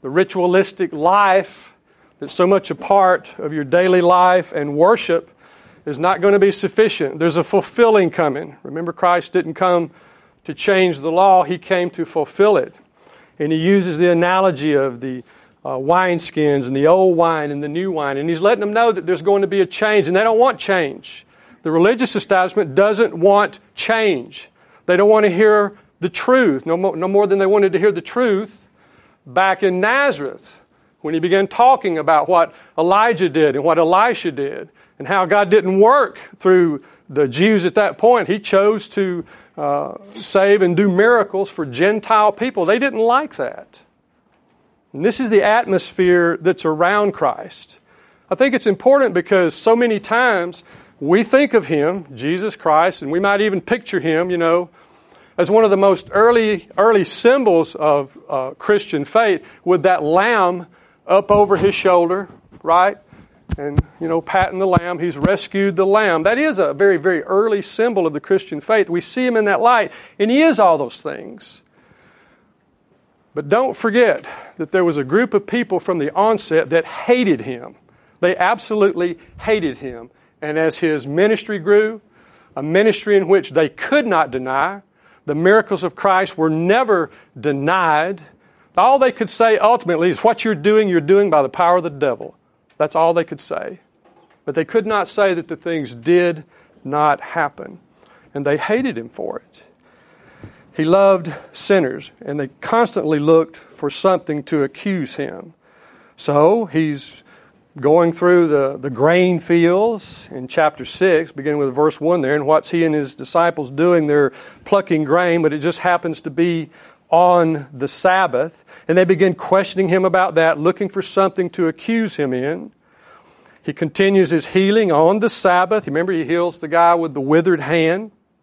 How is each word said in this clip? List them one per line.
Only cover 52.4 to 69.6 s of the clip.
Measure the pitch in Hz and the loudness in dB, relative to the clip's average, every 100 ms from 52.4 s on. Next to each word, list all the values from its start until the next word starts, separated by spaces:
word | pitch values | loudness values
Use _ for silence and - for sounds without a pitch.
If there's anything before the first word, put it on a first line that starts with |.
| 214 - | -4 -4
Christ, | 165 151 175 - | 0 2 2 -2
and | 139 | -6
we | 170 | -2
might | 196 202 | 0 0
even | 214 190 | 0 -4
picture | - 240 - - | -2 -4 -4 -4
him, | 160 160 180 | -2 -2 -2
you | 175 | -2
know, | 165 170 170 _ _ _ _ _ _ - | 0 0 -2 _ _ _ _ _ _ -4
as | 175 | 0
one | 214 | 2
of | 220 | 4
the | 196 | 4
most | 196 180 - | 2 0 -2
early, | 196 226 240 220 190 - - | 2 4 4 0 -2 -4 0
early | 214 220 | 2 2
symbols | 180 - 233 277 226 165 160 | 0 0 2 2 2 2 0
of, | - 156 143 135 - - | -2 0 0 -2 -12 -8
uh, | 139 131 | -6 -6
Christian | - - 208 - 151 143 | -6 0 0 0 -6 -2
faith | 220 226 180 - - 175 | 0 2 0 -6 -8 -2
with | 180 | 0
that | 185 175 | 2 0
lamb | 151 175 214 226 180 180 175 _ _ _ - | 0 0 2 2 0 -2 -10 _ _ _ 0
up | 190 202 | 0 4
over | 208 202 165 | 2 4 2
his | 196 | 0
shoulder, | 196 190 175 170 185 190 - _ - | 0 2 2 2 -2 -8 -16 _ -10
right? | 160 170 190 208 _ - - _ - - | -2 2 2 -2 _ -20 -20 _ -12 -10
And, | 143 143 - _ | -6 -4 -6 _
you | 165 | -4
know, | 165 | -4
patting | 160 190 190 185 | -2 -2 -2 -2
the | 190 | 0
lamb, | 175 175 170 | 0 -2 -4
he's | 170 139 | -6 -2
rescued | 165 196 - 196 196 180 | -2 -2 -4 -2 -2 0
the | 196 | 2
lamb. | 208 208 160 | 2 2 0
That | 175 240 | 0 0
is | 311 196 | -2 -2
a | 151 | -2
very, | 143 202 175 | 0 2 2
very | 170 175 | 0 -2
early | 175 190 220 208 | -2 0 0 -2
symbol | - - 233 202 165 | -4 -4 -2 -2 -2
of | |
the | 147 | -4
Christian | - 190 - 147 | -2 -2 -2 -10
faith. | - 220 185 | -2 0 0
We | 175 | -4
see | - 254 254 | -6 -4 -2
him | 226 | 0
in | 208 | 0
that | 190 | 2